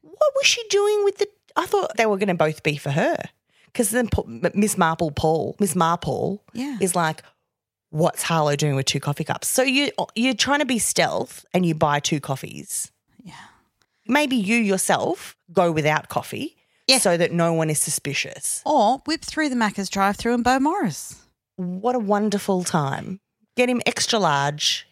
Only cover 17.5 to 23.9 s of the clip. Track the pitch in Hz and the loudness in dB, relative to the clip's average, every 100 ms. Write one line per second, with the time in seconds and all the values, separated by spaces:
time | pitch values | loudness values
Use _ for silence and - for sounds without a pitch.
17.5 | 165 160 151 - - 143 139 - - - | 2 0 -2 -2 -4 -4 -6 -6 -8 -8
18.5 | - 277 294 214 262 - 320 - - 302 | -6 0 4 4 2 -2 -6 -4 -2 0
19.5 | 254 214 - 190 196 196 202 233 247 240 | 0 0 -2 -4 0 0 0 0 2 2
20.5 | 262 277 392 240 139 - - _ _ _ | 2 2 2 -2 -4 -12 -18 _ _ _
21.5 | - 180 185 226 254 196 202 214 202 - | -8 -8 -2 -2 0 2 2 2 0 0
22.5 | 185 175 170 139 - - 190 _ _ _ | 0 2 0 0 -4 -6 -12 _ _ _
23.5 | - 247 247 240 | 0 2 2 0